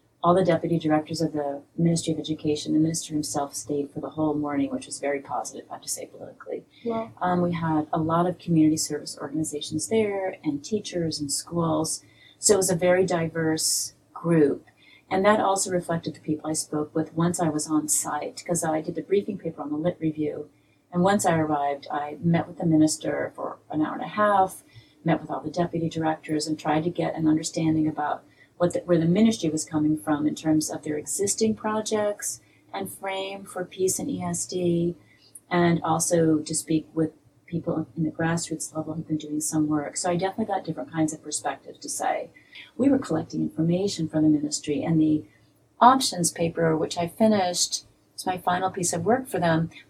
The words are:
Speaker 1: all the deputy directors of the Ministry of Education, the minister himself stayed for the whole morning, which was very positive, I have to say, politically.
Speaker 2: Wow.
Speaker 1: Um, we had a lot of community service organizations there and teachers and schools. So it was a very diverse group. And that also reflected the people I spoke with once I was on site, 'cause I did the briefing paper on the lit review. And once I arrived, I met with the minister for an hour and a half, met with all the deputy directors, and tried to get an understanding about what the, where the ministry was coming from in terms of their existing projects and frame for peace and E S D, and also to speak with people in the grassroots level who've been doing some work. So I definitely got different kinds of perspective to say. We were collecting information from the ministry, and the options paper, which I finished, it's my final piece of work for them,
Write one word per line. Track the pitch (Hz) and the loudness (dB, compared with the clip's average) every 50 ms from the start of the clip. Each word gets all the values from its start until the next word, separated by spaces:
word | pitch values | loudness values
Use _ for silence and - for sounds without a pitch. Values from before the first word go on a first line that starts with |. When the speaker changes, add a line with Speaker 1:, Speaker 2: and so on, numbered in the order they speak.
| _ _ _ _ - | _ _ _ _ 4
Speaker 1:
all | 175 175 | 4 4
the | 190 185 | 6 4
deputy | 175 165 160 - 160 170 | 4 2 2 2 0 0
directors | 160 160 151 156 156 156 - 165 165 | 0 2 2 2 2 0 -2 -4 -2
of | 160 151 151 | -2 -2 -2
the | 147 143 143 139 143 - _ _ | -2 -4 -4 -6 -8 -12 _ _
Ministry | - 170 170 170 165 - 165 151 | 2 2 2 2 2 0 -2 -4
of | 147 | -4
Education, | 151 156 156 - - 151 151 151 - 156 156 | -4 -6 -6 -2 -2 -2 -2 -2 -2 0 2
the | 156 | 2
minister | 160 160 160 - - - 156 | 2 2 0 -4 -6 -4 -4
himself | 151 151 - - 147 143 143 - | -4 -4 -4 -4 -4 -4 -4 -6
stayed | - - - 147 143 139 - | -10 -6 -4 -4 -4 -4 -6
for | - 147 | -8 -10
the | 139 135 | -10 -8
whole | - 156 156 156 147 | -4 -2 0 0 0
morning, | 147 147 147 143 139 139 131 | 0 -2 -2 -2 -2 -2 -2
which | 127 127 - | -2 -6 -8
was | - - - | -10 -10 -6
very | 139 143 143 135 | -4 -4 -4 -4
positive, | - - 127 113 113 - - 110 - - | -4 -6 -6 -6 -6 -8 -12 -14 -14 -14
I | - | -16
have | - | -12
to | - - | -10 -8
say, | - - - | -8 -8 -10
politically. | - - - - - - - - - - - - _ _ _ - | -12 -14 -16 -16 -16 -16 -16 -10 -10 -10 -10 -10 _ _ _ -6
Speaker 2:
Wow. | 233 226 226 226 - - - | -6 -4 -4 -6 -8 -6 -4
Speaker 1:
Um, | 180 180 180 180 | -2 0 2 2
we | 175 175 175 | 0 0 0
had | 165 165 160 160 151 151 - | -2 -2 0 0 0 0 0
a | 175 160 | -2 -2
lot | 156 160 165 170 175 | 0 2 2 2 2
of | 180 175 | 0 -2
community | - - 175 170 156 156 156 160 | -4 -2 2 4 4 6 4 4
service | 160 - - 147 147 - - - - | 2 -2 -4 -6 -6 -8 -10 -12 -12
organizations | 151 143 - 156 156 - 147 147 - - 160 156 - | -10 -6 -4 -4 -4 -4 -6 -8 -6 -6 -6 -6 -2
there | - 220 226 214 202 196 196 190 185 - - - | 0 2 2 2 0 0 -2 -4 -4 -6 -6 -4
and | 156 139 143 - | -4 -4 -4 -4
teachers | - 220 202 - - - 175 165 160 151 151 | -4 -4 -4 -4 -4 -4 -2 -2 -2 -4 -4
and | 147 139 | -4 -4
schools. | - - - - 170 170 165 160 156 156 160 165 - - - - _ - - - _ | -4 -6 -6 -4 -2 0 0 0 0 0 -2 -2 -6 -8 -10 -16 _ -20 -20 -20 _
So | _ - - 208 | _ 2 4 4
it | |
was | 190 185 185 | 4 4 2
a | 180 | 0
very | 165 180 180 180 185 190 | 2 4 4 4 4 4
diverse | - 180 165 165 160 - 165 160 156 156 160 - - - - - - - _ _ _ - | 2 0 0 -2 -2 -2 0 0 0 0 0 0 0 -2 -2 -4 -6 -12 _ _ _ -14
group. | - - 170 170 160 147 131 - - - - _ _ _ - - - _ - | -4 0 4 6 6 6 6 4 0 -8 -14 _ _ _ -20 -20 -20 _ -2
And | 196 190 190 | 0 4 6
that | 208 214 214 | 6 6 4
also | 196 196 196 190 - 190 | 4 2 0 0 0 0
reflected | 185 175 - - 165 165 - 160 - | -2 -2 0 -2 -4 -2 -4 -6 -10
the | - | -6
people | - 160 151 - - 156 | -4 -4 -4 -2 -2 -4
I | 160 | -4
spoke | - - - 156 151 151 - - | -4 -4 -4 -4 -4 -4 -2 -2
with | 160 156 - 160 | -4 -4 -2 0
once | 160 170 180 175 - | 0 0 2 2 0
I | 339 - | 0 0
was | - 151 - | 0 -2 -2
on | 156 156 151 151 | 0 0 0 2
site, | - - - - - 147 147 - - - - - | 0 0 -2 -2 -2 -4 -4 -4 -6 -8 -8 -4
'cause | - 175 165 175 | -2 -2 0 0
I | 160 156 156 | 0 0 -2
did | 160 180 165 | -2 -4 -6
the | 160 | -6
briefing | - - 190 202 202 220 196 | -2 0 2 2 2 0 -4
paper | - - 165 - 156 | -6 -6 -8 -8 -6
on | 143 143 | -6 -4
the | 147 | -4
lit | 151 165 180 175 - | -2 -2 -2 -2 0
review. | 160 156 151 156 151 147 - 147 151 - _ _ _ _ _ _ _ _ - | -2 -2 -2 -2 -4 -4 -4 -6 -10 -12 _ _ _ _ _ _ _ _ 0
And | 180 175 | 2 4
once | 196 202 208 - | 4 4 4 2
I | 185 165 | 2 2
arrived, | 160 156 151 151 143 143 143 143 139 - - | 2 2 2 0 0 0 -2 -2 -4 -6 -6
I | 151 147 147 147 151 - | -6 -4 -4 -6 -6 -2
met | 170 170 165 160 - | 2 2 2 2 0
with | 175 175 | -2 -6
the | - 175 | -2 2
minister | 165 156 156 156 156 - - - 151 147 143 - - - | 4 6 6 6 4 2 0 -4 -4 -2 -2 -4 -6 -6
for | - - - - - _ - | -8 -8 -8 -10 -12 _ -6
an | 156 151 | -2 -2
hour | 151 147 - | -2 -2 -2
and | - - | -6 -8
a | |
half, | 170 - 208 208 208 202 196 190 180 - - - _ - - - _ _ _ - | -4 0 2 4 6 6 6 4 2 0 -6 -20 _ -20 -20 -20 _ _ _ 0
met | 165 156 - | 0 0 0
with | 156 - | 0 -4
all | 151 - | -8 -6
the | 156 156 | -6 -4
deputy | - 175 170 - - 165 165 165 | -2 -2 0 0 0 -2 -2 -2
directors, | - 165 160 160 156 - - - 156 151 151 | -2 0 0 0 -2 -2 -4 -4 -2 -2 -2
and | 156 151 - | -2 -4 -2
tried | - 156 151 160 160 | 0 0 0 2 0
to | 175 | 0
get | 170 - 165 - - | -2 -2 -2 -2 -2
an | 165 160 | 0 2
understanding | 156 156 160 165 - - 170 160 156 160 156 151 | 2 2 2 0 -2 -2 0 2 2 2 2 2
about | 156 151 151 147 143 - - - - _ _ - _ _ | 0 0 -2 -2 -2 -4 -6 -8 -14 _ _ -20 _ _
what | - 175 175 - | 0 0 0 0
the, | 180 | -2
where | - 175 175 160 | 0 2 4 4
the | 165 | 4
ministry | 165 180 208 226 226 220 - - 156 | 4 6 6 6 4 4 2 0 -2
was | 156 - - | -2 -2 -4
coming | - 156 151 151 151 156 | -2 0 2 2 2 2
from | 156 - 156 151 143 151 | 0 0 -2 0 0 0
in | 151 151 | -2 -2
terms | - - 156 156 156 151 - | -2 0 2 2 2 2 -2
of | - 156 - | -4 -6 -6
their | 151 147 | -6 -6
existing | 151 - - - - 196 202 - - 220 220 214 | -4 -4 -6 -4 -2 -2 -2 0 0 0 0 0
projects | - - 214 214 220 214 - 220 214 208 208 208 - - - - - _ _ _ _ _ _ - | 0 -2 -4 -2 -2 -2 -2 0 0 0 -2 -2 -4 -6 -8 -8 -10 _ _ _ _ _ _ -10
and | 196 196 185 | -8 -8 -8
frame | - - 190 190 190 190 190 196 196 196 196 | -10 -8 -8 -6 -6 -6 -6 -8 -10 -12 -14
for | - - 185 180 | -10 -8 -8 -8
peace | - - 190 185 185 - - | -8 -4 0 0 0 0 -2
and | - 185 | -4 -4
E | 180 180 | -4 -4
S | 180 175 175 - - | -4 -4 -4 -4 -6
D, | - 185 180 175 175 170 170 170 175 175 - _ _ _ _ _ _ - - _ - | -6 -4 0 0 2 2 2 2 0 -2 -6 _ _ _ _ _ _ -20 -20 _ -2
and | 180 175 175 170 170 160 | 2 4 4 4 4 2
also | - 165 160 165 - - 175 165 160 160 156 151 | 2 0 0 0 0 2 4 4 4 4 4 2
to | 151 - 160 | 0 -2 -6
speak | - - - 160 156 151 - - | -4 -2 0 0 0 -2 -2 -2
with | 160 160 151 - _ _ _ _ _ _ | -2 -2 -2 -4 _ _ _ _ _ _
people | - 170 165 - 170 147 160 160 - - | -8 -6 -4 -4 -2 -2 -4 -4 -4 -4
in | 165 160 | -2 -2
the | 156 | -2
grassroots | - - 165 165 165 170 - - 156 - - - - | -2 -2 0 0 0 -2 -2 -4 -6 -8 -8 -6 -6
level | 156 156 156 156 | -6 -6 -6 -6
who've | 165 160 | -8 -4
been | - 156 | -4 -4
doing | 151 151 147 151 151 | -4 -4 -4 -6 -4
some | - - 160 156 151 | -4 0 0 0 2
work. | 151 151 147 143 - - | 2 0 -2 -2 -4 -6
So | - - 180 | -4 -2 0
I | 175 | 0
definitely | 170 190 190 - 233 220 202 175 | 0 0 -2 -2 -4 -2 -2 -2
got | - - | -2 -2
different | 160 - - 143 - | -4 -6 -8 -8 -6
kinds | 165 160 156 151 | -2 0 0 0
of | 151 - - | -2 -6 -8
perspective | 151 - - - 143 - - - - - - | -8 -6 -4 -4 -6 -6 -6 -10 -18 -16 -14
to | - - | -10 -10
say. | - - - - - - - - - - _ _ - - - - _ | -6 -2 -2 -2 -2 -2 -4 -10 -14 -20 _ _ -20 -20 -20 -10 _
We | - 254 | 2 4
were | 277 - - | 4 4 2
collecting | - - 160 160 170 - - 156 | 2 0 -2 -2 -2 -4 -4 -4
information | 156 151 - 156 160 170 170 185 202 202 - 165 160 | -4 -2 -2 0 0 2 2 2 0 -2 -2 -4 -4
from | 156 156 156 156 | -2 0 4 4
the | 156 | 4
ministry, | 151 143 147 147 - - - 151 143 139 - | 4 4 2 -2 -4 -6 -4 -4 -4 -2 0
and | 170 165 156 | 2 4 4
the | 156 156 151 151 - - _ _ _ _ _ _ _ _ _ - | 4 4 2 0 -2 -8 _ _ _ _ _ _ _ _ _ 6
options | 226 247 262 262 - - - 180 165 - | 8 8 8 6 2 -2 0 0 -2 0
paper, | - - 170 165 - 165 165 160 160 | 0 -2 -2 -2 0 0 2 2 2
which | 156 - - - | 2 0 -2 -2
I | 175 170 | -4 -4
finished, | 170 - - 220 220 214 196 180 180 180 - - - - - - _ _ _ _ _ _ | -4 0 4 4 4 6 4 2 0 0 -2 -2 -2 -4 -6 -8 _ _ _ _ _ _
it's | - - | -8 -6
my | 185 185 | -4 -6
final | 180 - 180 180 180 190 190 | -2 0 0 0 2 0 -2
piece | - 190 175 - 185 | -2 -2 -2 -2 -2
of | 175 165 | 0 2
work | 202 240 269 262 | 2 2 2 0
for | - - 170 | -2 -2 0
them, | 170 165 160 160 165 - - - - | 2 4 4 2 2 -2 -6 -12 -20